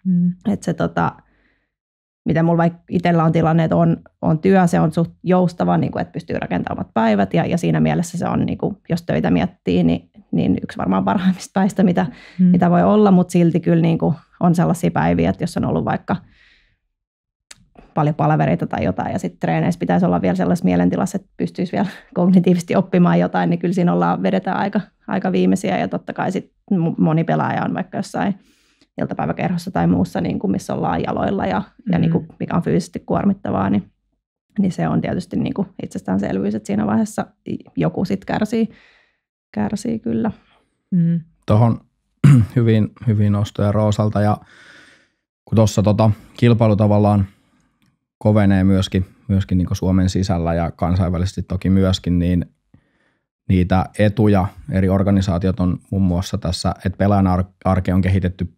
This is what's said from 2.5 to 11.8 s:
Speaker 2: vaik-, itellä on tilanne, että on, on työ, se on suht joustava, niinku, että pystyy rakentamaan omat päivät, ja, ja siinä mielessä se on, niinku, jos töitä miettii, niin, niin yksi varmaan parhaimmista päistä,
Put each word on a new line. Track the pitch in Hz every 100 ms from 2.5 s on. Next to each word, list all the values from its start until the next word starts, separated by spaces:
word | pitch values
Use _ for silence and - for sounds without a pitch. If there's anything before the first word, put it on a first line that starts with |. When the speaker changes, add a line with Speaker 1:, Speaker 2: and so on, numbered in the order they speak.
| 170 165
Speaker 2:
vaik-, | 170 -
itellä | 180 175 170
on | 160
tilanne, | 160 160 165
että | 160 170
on, | 165 165 - _
on | - 160
työ, | 190 190 175
se | 170
on | 165
suht | 170 170 -
joustava, | 170 180 175 - 180 175
niinku, | - -
että | -
pystyy | 175 - -
rakentamaan | - - - -
omat | -
päivät, | - 226 202 190
ja, | 170 -
ja | 175
siinä | 170 160
mielessä | 156 151 170 175
se | 190
on, | - -
niinku, | - - - _
jos | 170
töitä | - - -
miettii, | - 170 _ - 180
niin, | 82 170 - - _
niin | 170 - 190
yksi | - -
varmaan | - 190
parhaimmista | 190 196 185 175 - 196
päistä, | 190 -